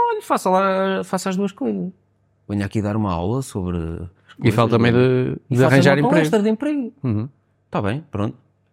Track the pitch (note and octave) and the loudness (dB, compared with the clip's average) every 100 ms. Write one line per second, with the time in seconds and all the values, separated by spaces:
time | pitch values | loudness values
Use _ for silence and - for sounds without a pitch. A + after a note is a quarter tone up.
0 | A#4+ A4 - C4 F#3+ F#3 F#3+ F#3+ F#3+ F#3+ | 0 -2 -4 -2 0 0 0 0 -2 -4
1 | F#3 F#3+ F#3+ F#3+ G3+ - B3 G3+ F3+ - | -4 -6 -4 -4 -4 -4 -6 -4 -8 -12
2 | _ _ _ _ - G#2 G2 A2+ G#2 G#2+ | _ _ _ _ -8 -6 -4 -4 -2 -2
3 | G2+ E2+ F2+ B2+ B2+ G#2 F2+ F2 E2 E2+ | -2 -2 -2 -4 -6 -6 -4 -4 -6 -8
4 | F2 _ _ - A#2 G#2+ A#2 A#2 A#2 A#2+ | -12 _ _ -4 0 2 2 4 4 4
5 | B2+ B2+ B2+ C#3+ - B2 C3 C3+ C#3 C#3 | 4 2 0 -6 -4 2 4 6 6 4
6 | F#3 D4+ D#3 G#3+ G#3 G#3+ D4 D4 A3+ - | 4 2 2 2 2 0 -2 -4 -6 -6
7 | B2+ G#2 C3 _ _ _ _ E3+ G2+ C3 | -2 -2 -4 _ _ _ _ -4 -4 -4
8 | D#3+ G2 G#2+ - _ _ _ | -6 -6 -4 -6 _ _ _